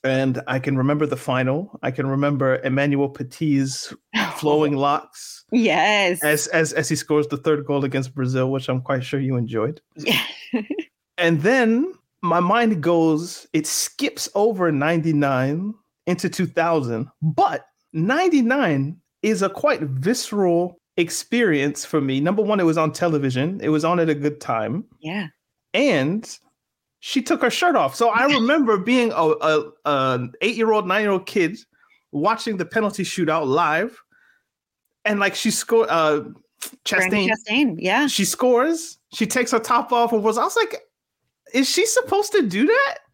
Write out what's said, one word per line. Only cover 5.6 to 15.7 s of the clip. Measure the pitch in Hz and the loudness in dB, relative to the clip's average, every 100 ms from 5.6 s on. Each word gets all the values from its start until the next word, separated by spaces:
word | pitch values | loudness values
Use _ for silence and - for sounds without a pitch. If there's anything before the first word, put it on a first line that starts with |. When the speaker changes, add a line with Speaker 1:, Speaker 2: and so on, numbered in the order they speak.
| 220 151 185 208 190 180 | 2 2 2 2 2 0
Speaker 1:
as, | 151 151 - | 0 0 0
as, | 165 156 | 0 0
as | - - | -2 -2
he | 151 | -4
scores | - 151 147 | 0 0 0
the | 139 | -2
third | 160 151 139 | 0 0 0
goal | 143 | -2
against | 135 135 131 | 0 -2 -6
Brazil, | 139 127 131 127 | -4 -2 0 0
which | 135 131 | -2 -2
I'm | 127 | -4
quite | 127 139 | -2 -4
sure | 127 139 | -2 -4
you | 131 123 | -2 -2
enjoyed. | 113 113 117 160 _ - | -2 -2 -2 -4 _ -6
Speaker 2:
Yeah. | 151 175 - - - | 0 0 -2 -12 -6
<laughs> | 240 214 370 311 _ _ - | -6 -4 -8 -10 _ _ -2
Speaker 1:
And | 170 160 | 0 2
then | 175 262 226 233 349 370 _ _ | 2 4 4 2 0 -6 _ _
my | 170 170 | -2 0
mind | 180 226 233 185 | 2 2 2 2
goes, | 151 170 165 151 175 - - | 2 4 4 2 -4 -14 -4
it | 156 156 | -4 -2
skips | - - - 277 - - | -4 -6 -4 -6 -6 -6
over | - 214 190 175 | 0 0 2 0
ninety-nine | 143 147 170 156 151 139 131 131 156 202 | 2 2 2 2 2 2 2 0 -2 -6